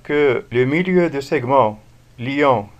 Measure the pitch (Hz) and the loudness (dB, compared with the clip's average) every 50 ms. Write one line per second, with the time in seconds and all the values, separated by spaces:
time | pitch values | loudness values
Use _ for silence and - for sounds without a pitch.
0 | - - 151 147 147 143 120 113 - - 113 123 127 127 143 165 180 190 185 180 | -8 -4 -2 0 2 2 0 0 -4 -4 -2 0 0 0 0 -2 -2 0 0 0
1 | 175 160 131 139 135 - 165 147 117 123 139 135 120 107 104 104 - - - - | 0 0 -2 -6 -6 -4 -4 -4 -2 2 2 2 2 2 0 -6 -14 -20 -20 -20
2 | _ _ - - 117 127 139 143 143 139 127 110 104 - - - | _ _ -16 -12 -10 -6 -2 0 2 2 2 2 -2 -6 -14 -20